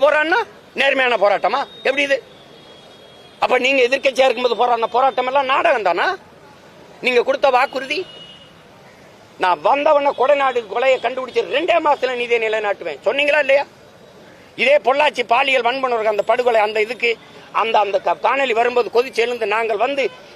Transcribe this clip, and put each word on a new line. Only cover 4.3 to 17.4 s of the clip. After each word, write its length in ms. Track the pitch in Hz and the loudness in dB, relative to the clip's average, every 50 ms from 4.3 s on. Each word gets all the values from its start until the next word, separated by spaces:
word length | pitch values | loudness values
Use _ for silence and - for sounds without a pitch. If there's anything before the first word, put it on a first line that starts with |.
| 233 247 247 240 226 | 2 0 -2 -2 0
போராடின 300 | 196 247 240 240 233 226 | 0 0 0 0 0 -2
போராட்டம் 400 | 202 - 240 269 269 - 254 247 | -2 0 0 0 0 0 0 -2
எல்லாம் 200 | 254 262 285 269 | 0 0 -2 0
நாடகம் 420 | 254 269 311 330 339 277 233 202 180 | 0 0 0 2 2 0 0 0 0
தானா? 280 | 170 185 262 370 381 - - - - - - - - - - - - - - - - - | 0 0 -2 -2 -4 -6 -10 -20 -20 -20 -20 -20 -20 -20 -20 -20 -20 -20 -20 -20 -12 -6
நீங்க 220 | - 247 254 233 214 | -2 0 0 0 2
கொடுத்த 260 | 247 277 269 - 269 | 0 0 0 2 2
வாக்குறுதி, 560 | 247 247 269 - - 262 269 262 294 - - - - - - - - - - - - - - - - - - - - - - - - - - - - | 2 2 0 0 -4 -8 -8 -8 -8 -8 -8 -10 -14 -20 -20 -20 -20 -20 -20 -20 -20 -20 -20 -20 -20 -20 -20 -20 -20 -20 -20 -20 -20 -20 -20 -20 -10
"நான் 240 | - 185 185 175 147 156 | -4 -2 0 0 0 2
வந்தவன 480 | 202 269 285 294 311 302 285 285 285 - - | 0 2 2 2 2 2 2 2 0 0 0
கொடைநாடு 400 | 247 262 294 285 277 269 247 240 226 185 196 | 2 2 2 2 2 0 -2 -4 -6 -6 -4
கொலையை 240 | 240 254 269 262 214 | -2 2 2 2 0
கண்டுபிடிச்சு 420 | - 233 254 254 254 233 - 233 214 170 202 | 0 -4 -6 -6 -8 -4 -2 -4 -2 -2 -2
ரெண்டே 220 | 285 330 349 339 330 320 | -2 0 2 0 2 2
மாசத்துல 300 | 302 277 - 254 254 254 | 2 0 0 0 -4 -4
நீதியை 340 | 240 240 233 233 233 226 220 | -4 -2 -2 -2 -2 0 -2
நிலைநாட்டுவேன்" 500 | 214 220 214 202 196 - 180 165 143 - - | -2 -2 -2 -4 -4 -4 -6 -10 -8 -4 -2
சொன்னீங்களா 340 | 196 247 277 294 285 294 302 | -2 0 0 0 2 2 2
இல்லையா? 260 | 277 262 277 285 285 - - - - - - - - - - - - - - - - - - | 2 4 2 2 0 -2 -10 -20 -20 -20 -20 -20 -20 -20 -20 -20 -20 -20 -20 -20 -20 -12 -6
இதே 220 | - 226 254 294 | -2 2 2 2
பொள்ளாச்சி 460 | 285 - 233 262 285 302 294 - - 226 | 2 2 2 2 2 2 0 0 -2 -2
பாலியல் 340 | - 233 254 277 269 262 254 | 0 2 2 2 2 0 0
வன்புணர்வு 460 | 226 233 254 269 254 247 240 226 214 | 0 0 -2 -2 -2 -2 -2 0 0
அந்த 160 | 220 214 202 196 | -2 -2 -2 -2
படுகொலை, 380 | 214 226 247 240 247 226 220 | -2 0 0 2 2 2 2
அந்த 200 | 208 220 214 220 | 2 0 0 -2
இதுக்கு 360 | 214 220 247 202 233 233 226 - - - - - | -2 -4 -4 -4 -2 -2 -2 -4 -8 -20 -20 -20